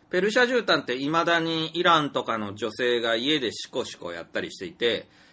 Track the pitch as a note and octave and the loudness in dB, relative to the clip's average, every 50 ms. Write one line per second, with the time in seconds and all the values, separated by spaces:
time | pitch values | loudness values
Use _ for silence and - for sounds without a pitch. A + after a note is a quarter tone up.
0 | _ - - F3+ F#3 G#3+ A3 B3+ B3 A#3+ B3+ A#3+ G3+ - F3 D3 - - B2 C3 | _ -4 -2 0 0 2 4 4 4 4 2 0 2 2 0 0 0 -2 -4 -2
1 | C#3 C#3+ D#3+ E3 E3+ E3 E3+ E3 E3 E3 E3 D#3+ D#3+ D#3+ D#3+ E3+ F3 F3+ E3 D#3 | -2 0 0 2 2 2 2 2 2 0 -2 -2 -4 -4 -2 2 4 6 6 4
2 | D3 C#3 - B2+ A#2+ - A2+ A2 G#2+ G2+ G2 G#2 A#2 A2 G#2+ - B2+ B2 A#2+ A#2 | 4 2 -2 -2 -2 -2 -2 -2 -4 -6 -6 -6 -6 -4 -2 0 2 2 2 2
3 | A#2 A#2 A2+ A#2 B2 C#3+ D#3 D3+ A#2+ G#2 - - - - - C3 G#2+ - - - | 2 0 0 0 2 0 0 0 0 -2 -4 -6 -10 -8 -6 -6 -6 -6 -8 -10
4 | - F2 E2+ E2+ E2 - - G#2+ F2+ E2 - - G2 E2+ - - A#2+ A#2 G#2+ - | -10 -10 -10 -10 -10 -8 -6 -6 -6 -6 -8 -10 -10 -10 -4 -2 0 0 0 0
5 | - - _ - - - | -4 -10 _ -20 -20 -20